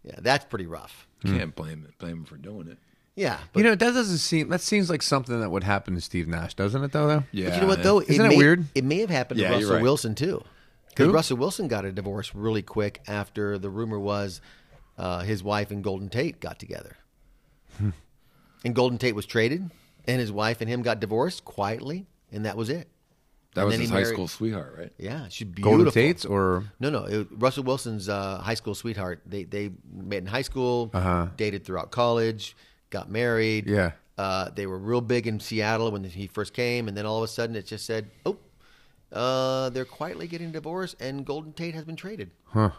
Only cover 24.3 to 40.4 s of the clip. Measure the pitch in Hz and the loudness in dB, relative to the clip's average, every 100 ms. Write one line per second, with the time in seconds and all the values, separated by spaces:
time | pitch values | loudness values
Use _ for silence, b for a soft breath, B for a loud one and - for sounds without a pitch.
24.3 | - 113 101 69 78 87 - 98 147 107 | -4 -4 -4 -10 -14 -16 -12 -10 -10 -12
25.3 | - 107 87 101 110 147 117 135 175 - | -12 -10 2 8 10 10 10 6 4 0
26.3 | 101 95 90 104 - 135 135 95 107 95 | 2 4 2 -2 -4 -2 -2 -2 -4 -4
27.3 | 104 123 131 127 131 117 107 95 101 98 | 0 0 2 -2 -2 -4 -6 -4 -2 -4
28.3 | 95 92 113 - 101 117 104 92 85 - | -6 -4 -4 -4 -6 -6 -6 -6 -8 -10
29.3 | 101 90 101 104 90 - 95 95 98 90 | -10 -6 -6 -6 -10 -16 -14 -6 -6 -4
30.3 | 120 135 131 123 120 113 95 92 90 85 | -4 -4 -2 0 0 0 0 2 2 0
31.3 | - 107 98 - 90 - 120 120 117 113 | -2 -4 -4 -6 -6 -4 2 2 4 2
32.3 | 110 - b b b _ 98 92 107 120 | -2 -12 b b b _ -10 -6 -2 0
33.3 | 113 110 110 101 101 87 - _ - 98 | 2 2 2 2 2 2 -2 _ -6 -2
34.3 | 95 92 - 98 92 101 123 117 123 113 | -2 -4 -6 -6 -6 -2 -2 2 0 0
35.3 | 107 - 110 107 110 113 104 95 90 98 | -6 -4 -2 0 2 0 -4 -8 -10 -8
36.3 | - 101 - 123 120 113 101 107 110 110 | -6 -6 -4 -2 -2 -4 -6 -4 -2 -4
37.3 | - 117 110 95 107 - 110 107 - 170 | -4 -4 -4 -8 -12 -6 -6 -6 -6 -6
38.3 | 208 _ _ b b b b _ - 123 | -6 _ _ b b b b _ -4 0
39.3 | 131 131 131 131 123 127 - 160 160 170 | 0 0 0 -2 -4 -8 -8 -10 -8 -10
40.3 | 165 | -10